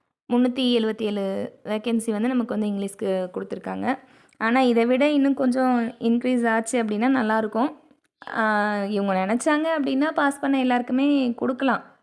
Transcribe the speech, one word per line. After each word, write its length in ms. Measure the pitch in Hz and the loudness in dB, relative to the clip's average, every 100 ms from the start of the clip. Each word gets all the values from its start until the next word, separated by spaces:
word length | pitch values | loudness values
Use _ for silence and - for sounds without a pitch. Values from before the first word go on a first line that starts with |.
| _ _ - | _ _ -2
முந்நூத்தி 360 | 240 247 247 247 | 2 2 2 2
எழுவத்தேழு 520 | 240 220 220 214 208 196 196 202 - | 2 0 -2 -4 -2 -4 -4 -6 -10
வேக்கன்சி 480 | - 214 226 226 226 | -6 -6 -2 -2 -2
வந்து 160 | 208 240 | -2 0
நமக்கு 300 | 254 226 208 | 0 -2 -2
வந்து 100 | 208 | -2
இங்கிலீஷ்க்கு 640 | 196 196 - 190 190 180 | -4 -6 -6 -2 -2 -2
கொடுத்துருக்காங்க. 560 | 190 196 190 190 190 208 277 - - _ - | -8 -8 -10 -8 -6 -4 -4 -8 -20 _ -6
ஆனா, 180 | 220 254 | -2 2
இதை 260 | 254 233 233 | 4 4 2
விட 240 | 254 294 | 2 2
இன்னும் 240 | 294 277 | 4 2
கொஞ்சம் 540 | 277 254 254 254 247 233 - | 2 0 2 2 2 0 -2
இன்க்ரீஸ் 480 | 233 233 254 254 233 | 0 0 2 0 2
ஆச்சு 360 | 226 226 247 | 0 0 -2
அப்படின்னா 240 | 226 208 247 | 0 0 2
நல்லாயிருக்கும். 600 | 262 220 220 214 220 285 - _ _ _ _ - | 2 2 0 0 -2 -2 -4 _ _ _ _ -10
ஆ, 160 | - 220 214 208 208 | -2 0 2 0 -2
இவங்க 300 | 202 208 202 | -2 -2 0
நினைச்சாங்க 540 | 185 190 240 320 302 320 | 0 0 0 2 0 0
அப்படின்னா, 400 | 320 277 269 302 | 0 0 0 0
பாஸ் 280 | 302 285 285 | 2 0 0
பண்ண 200 | 277 277 | 0 0
எல்லாருக்குமே 720 | 254 247 240 254 285 285 254 | 2 0 0 0 2 2 0
கொடுக்கலாம். 480 | 233 247 254 269 214 - _ | -2 -4 0 0 0 -4 _